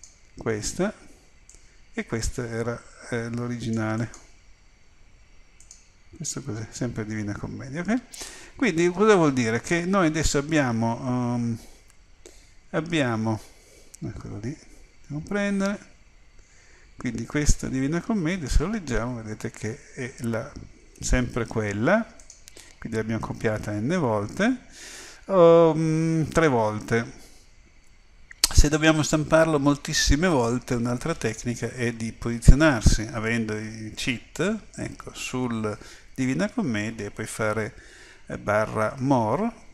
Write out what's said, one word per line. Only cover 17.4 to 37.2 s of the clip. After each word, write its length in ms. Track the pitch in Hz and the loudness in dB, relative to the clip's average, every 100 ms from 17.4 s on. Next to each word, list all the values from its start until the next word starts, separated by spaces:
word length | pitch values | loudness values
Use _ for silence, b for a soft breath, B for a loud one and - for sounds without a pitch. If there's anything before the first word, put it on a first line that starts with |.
| 147 - 117 | 2 2 2
Divina 320 | 131 135 170 | -2 -2 -4
Commedia, 480 | - 220 160 190 127 | -4 -2 -2 -4 0
se 160 | - | 0
lo 60 | 165 | 0
leggiamo, 460 | 226 151 110 120 120 | -4 -4 -4 -4 -8
vedete 300 | 107 107 107 | -10 -10 -10
che 400 | - 107 117 - | -8 -10 -10 -14
è 200 | - 120 - | -12 -12 -8
la, 300 | 117 113 - - - - - - | -6 -6 -8 -14 -20 -20 -20 -8
sempre 440 | - 127 120 123 110 | 0 2 2 -4 -4
quella, 640 | 117 104 101 127 214 226 - - - - B B B | -2 -2 0 2 2 0 -12 -20 -20 -20 B B B
quindi 180 | - 110 | -8 -6
l'abbiamo 220 | 110 110 | -4 -4
copiata 540 | - 113 113 104 - | -6 -4 -2 -2 -4
n 240 | 107 117 185 | -4 -2 0
volte, 600 | 131 107 104 - 220 254 - B B B B B - | 0 0 -2 0 0 0 -6 B B B B B 0
ehm, 1040 | 190 170 165 165 156 160 156 160 160 147 | 8 10 10 8 4 2 2 2 2 2
tre 180 | 165 160 | 4 4
volte. 640 | 120 107 107 - 117 123 - B B B - - - - - - - - - | 4 2 0 0 -2 -2 -10 B B B -20 -20 -20 -20 -20 -20 -20 -20 -4
Se 300 | - - 147 | 4 6 6
dobbiamo 340 | 151 156 156 | 6 4 4
stamparlo 560 | 143 156 143 160 165 151 | 2 0 4 4 4 4
moltissime 680 | 143 143 - 151 - 143 185 | 2 0 -2 0 4 4 4
volte, 460 | 143 117 123 - 120 | 2 2 0 -2 -2
un'altra 380 | 120 120 156 | -2 -2 -4
tecnica 560 | 165 110 107 120 117 117 | -4 -4 -4 -6 -6 -6
è 220 | 127 120 | -4 -4
di 220 | 113 113 | -4 -8
posizionarsi, 880 | - 120 117 - 131 156 120 - - 107 | -6 -6 4 10 10 10 4 2 2 -2
avendo 460 | 120 110 117 107 107 | -4 -2 -2 -2 -4
i 340 | 110 110 107 | -8 -10 -12
cheat, 680 | 98 - 117 - - 175 220 - - | -6 -4 -4 -8 -4 -4 -4 -10 -10
ecco, 380 | - - - | -10 -10 -16
sul 640 | - - 127 123 113 107 107 B B B | -12 -8 -4 -4 -2 -4 -6 B B B
Divina 360 | - 127 135 202 | -4 -2 -2 -2
Commedia 580 | - 165 107 107 113 101 | -2 -2 -2 -4 -6 -10
e 40 | |
poi 140 | - | -8